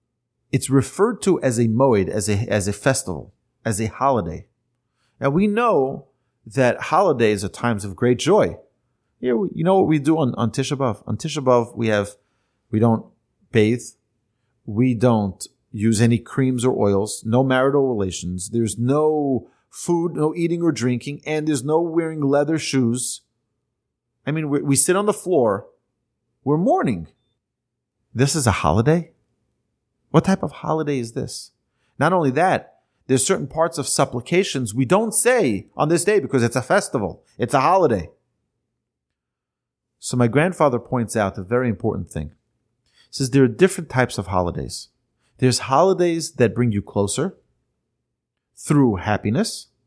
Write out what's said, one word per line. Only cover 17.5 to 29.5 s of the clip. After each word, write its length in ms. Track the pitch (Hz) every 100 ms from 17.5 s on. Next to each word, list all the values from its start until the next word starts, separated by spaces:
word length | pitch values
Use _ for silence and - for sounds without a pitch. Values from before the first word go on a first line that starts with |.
| 131 135 139 135
relations. 640 | 110 95 - 87 90 -
There's 260 | 117 110 95
no 720 | 120 147 156 151 143 123 - _ _
food, 460 | - - 170 170 151
no 180 | 151
eating 280 | 170 170 170
or 100 | 170
drinking, 500 | 120 123 123 139 143
and 220 | - 156 151
there's 160 | 143
no 180 | 135 156
wearing 400 | 170 165 165 156
leather 380 | 139 143 147 160
shoes. 640 | - 135 117 123 - - _ _ _ _ _ _ _ _ _ _ -
I 60 |
mean, 160 | 160 151
we, 140 | 143
we 120 | 147
sit 220 | 135 - 185
on 100 | 208
the 60 |
floor. 560 | 202 180 165 113 98 - _ _ _ _ _ _ _
We're 160 | 131 151
mourning. 480 | 208 370 202 92 80 _ _ _ _ _ _ _ _ _ _
This 220 | 117 139
is 140 | 165 117
a 20 |
holiday? 640 | - 76 92 127 170 165 _ _ _ _